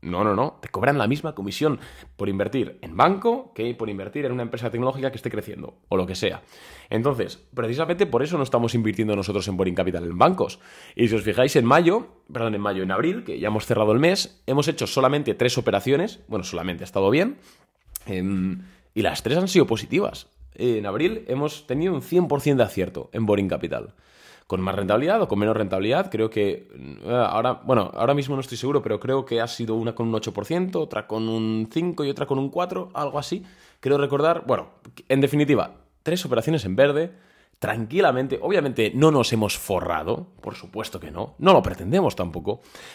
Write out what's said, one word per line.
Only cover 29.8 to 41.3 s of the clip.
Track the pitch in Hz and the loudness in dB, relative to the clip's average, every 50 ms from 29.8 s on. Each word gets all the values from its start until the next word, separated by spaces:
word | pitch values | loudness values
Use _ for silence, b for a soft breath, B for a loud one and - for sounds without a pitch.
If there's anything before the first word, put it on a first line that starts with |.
| 113 117 113 | -2 -2 -4
con | - 117 113 | -4 -2 -2
un | 113 | -2
ocho | 110 - 113 90 | -2 -4 -4 -6
por | 104 101 | -6 -4
ciento, | - 160 175 185 185 180 175 | -2 -2 -2 -2 -2 -2 -4
otra | 151 147 - 107 107 | -4 -4 -6 -8 -6
con | - 107 113 110 110 | -6 -4 -4 -2 -2
un | 113 113 110 110 110 110 110 110 - | -2 -2 -2 0 -2 -2 -4 -4 -2
cinco | 160 170 180 170 - 147 | -2 -2 -2 -2 -4 -4
y | 139 | -4
otra | 143 - 143 | -4 -4 -4
con | 131 139 131 | -4 -2 -2
un | 135 139 | -2 -4
cuatro, | - 175 180 180 180 185 180 180 - | -2 -4 -4 -4 -4 -8 -8 -8 -6
algo | - 147 139 139 147 | -6 -6 -4 -4 -6
así, | 143 - - 190 185 B B B B B B B | -6 -6 -6 -8 -8 B B B B B B B
creo | - 131 139 | 0 2 2
recordar. | 143 139 135 139 139 147 160 170 170 - | 2 2 2 0 2 2 2 2 2 0
Bueno, | - 123 90 76 - - _ - - - - - - | 0 -2 -2 -2 -6 -14 _ -20 -20 -20 -8 -2 2
en | 135 139 139 | 4 4 4
definitiva, | 131 147 147 147 139 143 107 82 - - - _ _ _ _ - | 4 4 4 4 4 4 2 2 0 -6 -16 _ _ _ _ -6
tres | 156 170 180 180 | -4 -4 -2 -2
operaciones | 143 123 113 110 151 165 151 95 | 0 0 0 0 0 0 -2 -2
en | 95 95 | 0 2
verde, | 107 139 143 143 147 165 180 180 b b b b b b b b b | 4 4 4 4 2 -2 -2 -6 b b b b b b b b b
tranquilamente. | - - 110 113 113 107 131 185 202 160 127 127 131 135 135 - - | -4 -4 -2 -4 -4 -2 2 4 4 4 4 2 0 -2 -4 -4 -2
Obviamente | 147 202 185 147 139 117 - 110 107 113 | 0 0 0 0 0 0 0 0 0 2
no | 127 147 160 | 4 4 6
nos | 151 139 113 - 120 | 6 4 4 2 2
hemos | 110 107 101 - | 0 0 0 -2
forrado, | - - - 98 87 85 87 82 78 78 85 113 - 180 - _ - - | -4 -4 -2 -2 -2 0 -2 -2 -2 -2 -2 -4 -4 -6 -12 _ -14 -12
por | 107 101 | -12 -12
supuesto | - - 90 - 104 110 - - 90 | -12 -14 -12 -10 -10 -8 -8 -10 -12
que | - 76 78 | -12 -10 -8
no, | 87 113 - | -8 -8 -8